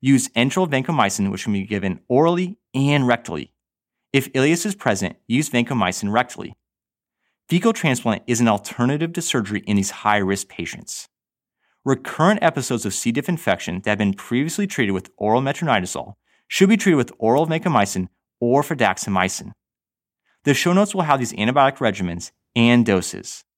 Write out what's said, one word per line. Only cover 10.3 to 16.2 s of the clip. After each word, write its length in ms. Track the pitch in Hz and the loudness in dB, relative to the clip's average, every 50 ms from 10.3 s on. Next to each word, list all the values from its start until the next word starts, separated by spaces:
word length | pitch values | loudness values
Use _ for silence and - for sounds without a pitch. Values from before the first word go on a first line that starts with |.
| 98 98 - _ | -2 -2 -4 _
patients. 600 | - - 87 - - - - - - - - _ _ _ _ _ _ _ _ _ _ _ _ _ _ _ _ | -10 -10 -10 -10 -10 -14 -14 -14 -14 -14 -14 _ _ _ _ _ _ _ _ _ _ _ _ _ _ _ _
Recurrent 580 | 139 135 131 - - - - 156 180 214 202 - | -2 -2 -2 -2 -12 0 2 4 4 4 4 2
episodes 440 | 165 156 - 127 - 135 117 - | 0 0 0 -4 -2 -4 -2 -2
of 80 | 104 92 | -4 -6
C. 180 | - - 120 117 | -2 -2 -2 -2
diff 160 | 139 139 - | -2 -2 -2
infection 540 | 180 156 - - 95 87 - - 87 92 98 | -4 -2 0 0 0 0 0 -6 -8 -6 -2
that 80 | - | -2
have 80 | 104 101 | 0 0
been 160 | 107 101 95 | 2 0 0
previously 520 | 95 - - 120 123 139 160 165 - 202 | -2 -6 -4 -2 -2 -2 -2 -2 -4 -4
treated 260 | 190 - - 123 101 98 | -4 -2 -2 -2 0 0
with 180 | 92 - - _ | -4 -4 -8 _
oral 260 | _ 104 104 110 123 135 | _ 0 2 2 2 2
metronidazole 720 | 135 143 - - 156 123 104 90 87 - - 127 - 101 _ | 0 -4 -4 0 2 2 2 0 -2 -8 -10 -10 -12 -16 _